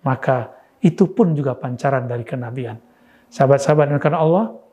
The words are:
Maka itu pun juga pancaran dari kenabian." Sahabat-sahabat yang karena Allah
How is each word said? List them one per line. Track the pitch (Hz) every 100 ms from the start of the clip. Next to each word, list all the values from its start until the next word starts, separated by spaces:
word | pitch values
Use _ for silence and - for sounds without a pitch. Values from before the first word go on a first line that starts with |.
| 139
Maka | 131 - 131 110 - _ _
itu | 175 156
pun | 180 - 202 151
juga | 139
pancaran | 123 127 123 143 135 123
dari | 120
kenabian." | 117 127 120 123 120 113 _ _ _ _ _
Sahabat-sahabat | - 135 139 - 151 147
yang | 143
karena | 156 160
Allah | 160 175 220 - _